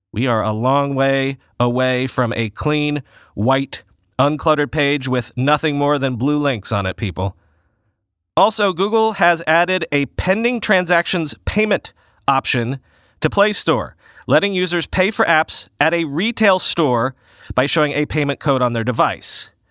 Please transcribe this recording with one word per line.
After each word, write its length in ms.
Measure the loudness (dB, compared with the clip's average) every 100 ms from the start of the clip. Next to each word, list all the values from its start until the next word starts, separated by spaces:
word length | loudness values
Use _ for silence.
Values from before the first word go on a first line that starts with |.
| _
We 160 | -4 -2
are 160 | 0
a 80 | 0
long 420 | -2 0 2 0
way 460 | 0 0 0 -2 -6 _ -2
away 460 | 0 0 0 0 -2
from 280 | -2 -2 -2
a 160 | -6
clean, 500 | -4 -2 0 0 -2 -6 _ _
white, 480 | -4 0 0 -2 -10 -18 _ _ 0
uncluttered 500 | 0 2 2 2 0
page 380 | 0 0 0 -2
with 280 | -2 -4 -2
nothing 400 | 0 2 0 0
more 220 | 0 0
than 200 | 0 -2
blue 200 | 0 0
links 340 | 0 -2 -4
on 140 | -2 -2
it, 120 | -4
people. 380 | -4 -2 -4 -6 _ _ _ _ _ _ _ _ _ 2
Also, 360 | 2 2 -2
Google 400 | 0 0 2 0
has 280 | 2 2 2 2
added 400 | 2 2 0 -2
a 140 | -2 -2
pending 540 | -4 -2 0 0 -2
transactions 720 | 0 0 2 0 0 -2 -4 -6 -4
payment 480 | 0 0 0 -4 _ _ _ -2
option 520 | 0 0 -2 -2 -6 _ _ _ -4
to 80 | -2
Play 220 | 2 2
Store, 420 | 2 0 -2 -2 -10 _ -12 0
letting 260 | 2 2
users 320 | 0 -2 -2 -2
pay 240 | 0 0
for 160 | 2 2
apps 440 | 2 2 -4 -6 -2
at 160 | 0 0
a 80 |
retail 560 | -2 -2 -2 2 2 2
store 560 | 0 0 2 2 0 -4 _ -20 -8 -2
by 100 | 0
showing 280 | 2 0
a 120 | 0 -2
payment 340 | -2 -2 -2
code 220 | 0 0
on 120 | 0
their 100 | 0
device. 640 | -2 0 0 -2 -6 -6 -8 _ _